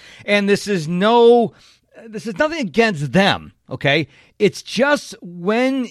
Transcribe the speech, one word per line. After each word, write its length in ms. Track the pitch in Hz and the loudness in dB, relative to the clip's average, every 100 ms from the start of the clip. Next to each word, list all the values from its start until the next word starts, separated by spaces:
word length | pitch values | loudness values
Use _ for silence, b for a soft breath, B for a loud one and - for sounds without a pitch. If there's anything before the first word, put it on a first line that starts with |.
| B B | B B
and 240 | B 202 202 | B 0 2
this 200 | 202 196 | 0 -2
is 180 | 196 151 | -4 -4
no, 640 | 175 208 240 233 240 226 b b b _ - 226 | -2 2 6 6 6 2 b b b _ -20 -18
this 200 | 214 220 | -12 -8
is 120 | 185 | -2
nothing 220 | 302 320 | -2 -2
against 520 | 208 170 226 165 143 | -4 0 0 0 -2
them, 400 | 143 196 95 78 _ - | 2 2 0 -6 _ -14
okay? 400 | - 139 147 143 b b b | -4 0 0 -2 b b b
It's 240 | 208 - | -2 -2
just 520 | - - 285 285 - - | -8 -2 0 0 -4 -18
when 640 | 180 175 175 226 262 269 226 | -18 -8 -4 0 0 -2 -6